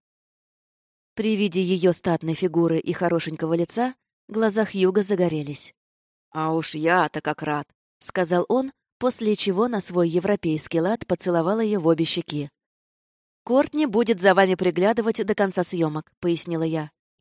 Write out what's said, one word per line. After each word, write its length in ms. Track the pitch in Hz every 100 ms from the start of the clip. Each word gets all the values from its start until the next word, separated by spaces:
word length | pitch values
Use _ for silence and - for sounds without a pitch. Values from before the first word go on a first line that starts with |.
| _ _ _ _ _ _ _ _ _ _ _ -
При 160 | 214 208
виде 260 | 208 175
её 300 | 180 185 180
статной 420 | 165 190 160 160
фигуры 460 | 156 185 160 165 160
и 140 | -
хорошенького 600 | 160 175 170 160 160 160
лица 400 | 170 170 226 254 262 _ _ -
глаза 340 | 214 220 202
Хьюго 400 | 208 196 185 190
загорелись. 720 | 196 190 175 156 143 139 - - _ _ _ _ _
«А 220 | 156 156
уж 220 | 160 156 151
я-то 440 | 160 180 151 156
как 240 | 151 151
рад», 240 | 151 147 - _ _ _
сказал 460 | - - 170 175 175
он, 240 | 247 269 - _ _
после 360 | 247 - 214 208
чего 320 | 202 185 247
на 140 | 220
свой 260 | - 180 170
европейский 720 | 170 190 202 170 156 - 165
лад 260 | 175 240 -
поцеловал 540 | 180 190 170 165 220
её 220 | 220 208
в 60 | 160
обе 180 | 160 160
щеки. 440 | 175 - 147 143 - _ _ _ _ _ _ _ _
«Кортни 420 | - 254 294 302 294
будет 360 | 202 226 196
за 120 | 190
вами 220 | 185 190 185
приглядывать 720 | 180 170 196 226 220 214 196
до 100 | 208
конца 300 | 196 185 175
съёмок», 440 | 175 160 151 - _
пояснила 420 | 175 165 175 165
я. 260 | 165 160 151 _ _ _